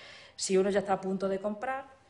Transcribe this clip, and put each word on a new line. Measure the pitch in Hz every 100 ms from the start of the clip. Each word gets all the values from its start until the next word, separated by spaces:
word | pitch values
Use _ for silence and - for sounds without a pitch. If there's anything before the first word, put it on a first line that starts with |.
| - - - -
si | - 190
uno | 196
ya | 196
está | 196
a | 185
punto | 190 190 190
de | 196
comprar, | 202 208 247 269 277 -